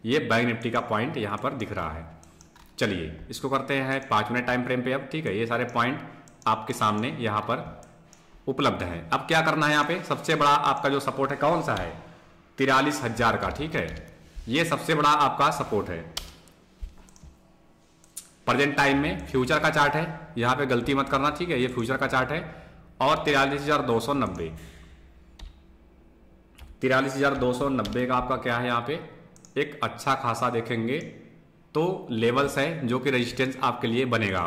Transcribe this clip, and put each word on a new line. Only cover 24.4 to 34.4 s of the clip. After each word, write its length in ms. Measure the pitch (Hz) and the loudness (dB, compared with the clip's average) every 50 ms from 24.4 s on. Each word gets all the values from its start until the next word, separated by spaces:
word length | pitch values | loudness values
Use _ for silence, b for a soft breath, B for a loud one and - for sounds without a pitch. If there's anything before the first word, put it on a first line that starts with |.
| 82 80 80 B B B B B B B B B B B B - - - - - - - - - - - - - - - - - - - - - - - - - _ _ - - - - - - | -6 -8 -8 B B B B B B B B B B B B -20 -20 -20 -20 -18 -18 -18 -18 -20 -20 -20 -20 -20 -20 -20 -20 -20 -20 -20 -20 -20 -20 -20 -20 -20 _ _ -20 -20 -20 -20 -10 -4
तिरालीस 320 | - 127 131 131 135 139 139 | 0 2 2 2 2 0 0
हजार 200 | 139 139 139 135 | 0 0 0 2
दो 160 | 127 123 127 123 | 2 0 0 0
सौ 140 | 127 143 139 | 0 0 0
नब्बे 360 | 135 123 104 101 107 123 127 | 0 0 -2 -2 -2 -2 0
का 100 | 123 127 | 2 0
आपका 200 | 127 123 127 131 123 | 0 0 0 -4 -2
क्या 180 | - 127 120 | -2 -2 -2
है 100 | 120 123 | 0 0
यहाँ 180 | 123 120 120 120 | 0 -2 -2 -2
पे 140 | 127 151 170 165 - - - - - - - - - - | -4 -6 -8 -8 -14 -20 -20 -20 -20 -20 -20 -20 -6 -4
एक 220 | 139 147 147 - - 117 | -4 -4 -4 -4 -4 -4
अच्छा 300 | 110 - - - 143 135 | -6 -4 -4 -2 -2 -2
खासा 340 | 131 - 120 113 117 135 120 | 0 0 -2 -2 0 0 0
देखेंगे 480 | 117 117 113 - 123 113 113 117 135 165 - - - - - - - - - - _ _ - _ - | 0 0 -2 -2 -2 -2 -2 -2 -2 -4 -6 -10 -16 -18 -20 -20 -20 -20 -20 -20 _ _ -20 _ -2
तो 320 | 151 165 185 190 185 - - | 0 0 0 0 -4 -6 -6
levels 440 | 120 110 113 117 123 135 143 139 - 143 | -2 2 2 4 4 4 2 2 0 0
है 280 | 135 147 165 151 135 | -2 -2 -2 -4 -2
जो 120 | 113 120 127 | -2 -2 0
कि 120 | 127 143 | 0 0
resistance 460 | 127 123 120 120 - - 131 131 131 - | 0 2 0 -2 0 0 0 0 0 -2
आपके 240 | - 127 120 - - | -2 -2 -2 0 -2
लिए 180 | 117 113 123 131 | 0 0 0 0
बनेगा। 360 | 123 117 110 107 98 95 92 | 2 2 0 2 0 0 0